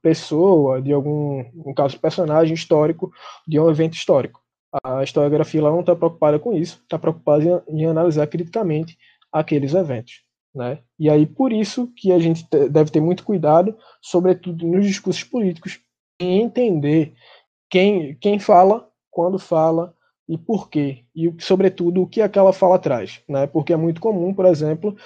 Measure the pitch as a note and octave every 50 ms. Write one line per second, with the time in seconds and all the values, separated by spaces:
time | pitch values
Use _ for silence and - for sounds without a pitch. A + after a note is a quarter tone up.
0 | - D#3+ D#3+ D#3+ - - D#3+ D3+ F3+ G3+ F#3+ D#3+ C#3+ C3 C3 C3 C3 C#3 D3 C#3+
1 | C3+ D3 D3+ D3+ D3 C#3+ C#3 C3+ A#2+ - - E3 D#3 C#3 B2+ - C#3+ C3+ C3 -
2 | - D#3+ - - F3+ D#3 D3+ D#3+ E3 D#3+ E3 D#3+ - - E3+ D3+ D3+ D#3+ E3 E3
3 | F#3+ - - - - - - - _ - D#3+ D3 D#3+ E3 D#3 D3 D#3+ D#3+ E3 -
4 | - - E3+ C3+ A#2+ - _ _ _ _ _ _ _ _ - C#3 - C3 C3 C3+
5 | C3+ C3 - D#3 D3 D3 D3+ D3+ D#3+ - - D#3 D3+ D3 D#3 F3 F3 F3+ F3 E3+
6 | F3 E3 E3 - D#3 D3+ D3 D3+ D3+ A#3+ G#3+ D#3 E3+ - - _ _ - E3+ D#3
7 | - - E3 - - - D3 D3 D3+ E3+ F3+ F3 - - D#3 D#3 D#3 E3 D#3+ D#3+
8 | E3+ F3+ D3+ D3+ D3 D3+ - E3+ F3 E3+ - A3+ G#3 F3 D3+ D3 E3 E3 - _
9 | _ _ _ _ _ _ - D#3 D3+ - D#3+ C#3+ C#3 C#3 D3+ F#3+ F#3 D3 B2+ A2
10 | A#2+ - - - _ _ _ _ _ _ - C3+ A#2+ B2 C#3 - _ _ _ -
11 | D#3 D3+ D3+ D3+ D3+ D3+ - - C4 B3+ A3+ G#3+ G#3+ G3 - B3+ B3 A#3+ - -
12 | - F#3+ F3+ E3+ E3 E3 E3 E3 - - - D3 C#3+ C3 D3 D#3+ D#3 D3+ - D#3
13 | D#3 E3+ F3+ - - - G#3 F3 D3+ D3 D#3 E3 F#3 G#3 A3 - _ _ _ _
14 | - - - F3 F3+ F#3 F3+ F3+ - F3+ E3+ E3 E3+ E3 E3+ F#3+ G3+ G3+ F#3+ -
15 | - F#3+ E3 - - _ - B3 G#3 F#3 E3+ E3 - F#3 - - _ _ _ _
16 | _ _ _ - F3+ F3+ F3+ G3+ A#3 A#3 - B3+ B3 A3+ F3+ D3+ C#3 C#3+ D3+ D#3+
17 | D3+ D#3 - _ _ _ - _ _ _ _ _ _ - - F#3 F#3 G3+ G#3 F3+
18 | D#3 C3+ D3 - - G3+ G#3 G3+ G3 - G#3 F3 F#3 F#3+ G#3+ A#3 - _ _ _
19 | _ _ - - E3+ F3+ G3 - - - F3 D#3+ D#3+ E3 E3 E3 F3 F3+ _ _
20 | _ _ _ _ _ - E3 D#3+ E3 - A3+ F#3 - - - D3+ C#3+ C#3 C3+ B2
21 | _ _ - D#3+ D#3+ E3+ E3 E3 - - F#3+ F#3+ F#3+ F#3+ F#3+ - F3 E3+ F3+ F#3
22 | F3+ F3 - A3+ G#3+ G3+ - G3 F#3+ F#3+ F#3 - G3 F3+ F#3 F3+ - D3+ C3 A2+
23 | F#2+ - - - _ - C#3+ C3+ C#3 C#3 - D#3+ C#3 - E3+ D#3 D#3+ E3+ E3 E3
24 | - A3+ G#3 F3+ E3+ F#3 G3 G3 F#3 F#3 E3+ C#3+ D3+ D3+ D#3 D#3+ E3 G#3 G3+ -
25 | -